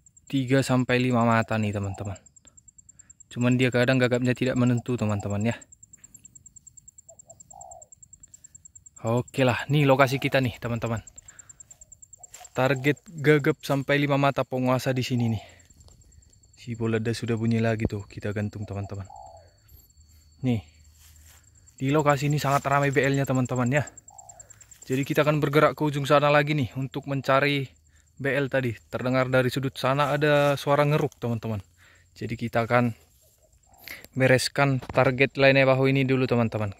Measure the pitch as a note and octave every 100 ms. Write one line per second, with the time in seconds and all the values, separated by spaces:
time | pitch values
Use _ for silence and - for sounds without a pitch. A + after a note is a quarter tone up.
0 | _ _ - C#3 B2+ C3+ C3 B2+ B2 B2
1 | B2+ A#2+ A#2 A2+ A2+ A2 G#2 G2+ G2 G2
2 | G2+ F#2 _ _ _ _ _ _ _ _
3 | _ _ - A#2+ B2 B2+ B2+ A#2+ B2 C3
4 | B2 B2 B2+ B2 B2+ B2+ B2 A#2+ - B2
5 | G#2+ G2+ G2+ G2+ A2+ - - _ _ _
6 | _ - _ - - _ _ _ - -
7 | - - - - - - - - - -
8 | - - - - - - - - - -
9 | A2+ A#2+ - - B2+ G#2+ - D3 C#3 C3
10 | C3 C3+ C3+ C#3 B2 - A#2 A#2 A#2 A2
11 | - - - - - - - - _ -
12 | - - - - - - C3 C3+ C#3 C#3
13 | - E3 C#3+ D3+ D3 D3+ - C#3 C3 C#3+
14 | C#3+ C#3 C#3 C3+ B2+ C3 B2+ B2+ C#3 C3
15 | A#2+ B2 A#2 G#2+ - - _ - - -
16 | - - - _ _ - - A#2 A2+ A2+
17 | A2+ A2 A#2 A2+ A#2 A2+ A2+ A2 A2 G#2
18 | - - G#2 G#2 G#2 G#2 G2+ G2+ G2 G2+
19 | F#2+ - - - - _ _ - _ _
20 | _ _ _ _ C3 A2+ - _ _ _
21 | - - - - _ _ _ - C3 D3+
22 | D3 C#3 C#3+ D3 C3+ C#3+ C3+ C#3+ C#3+ C#3
23 | C3+ C#3 C3+ C3 B2 B2+ A#2+ - - -
24 | - - - - - - - - - C3
25 | C#3 D3+ D3 D3+ D3 D3+ D3+ - D3+ C#3+
26 | C#3 D3 D3 D3 D3 D3+ B2 C3 C3 C#3+
27 | C#3 C#3 C3 C3+ C#3+ C#3+ C3 _ _ _
28 | _ - C#3 C3 C3+ C3+ B2 G#2+ _ A#2
29 | B2 C3 B2+ C3 B2 C#3 C3 - B2+ C#3
30 | C#3 D3 D3 D3 C#3+ C#3 D3 C#3+ D3 D3+
31 | D3 - A#2+ A2+ A2+ G#2+ - _ - _
32 | _ - A2 A#2 A#2 A#2 A2+ B2 A#2+ -
33 | _ _ _ _ _ _ _ _ - -
34 | - B2 C3 B2+ - - C#3 C3 - -
35 | C3 B2+ C3+ C#3 C3+ C3+ C3 C3 C3+ C#3
36 | C3 C3 B2+ A#2+ A2+ G#2+ G#2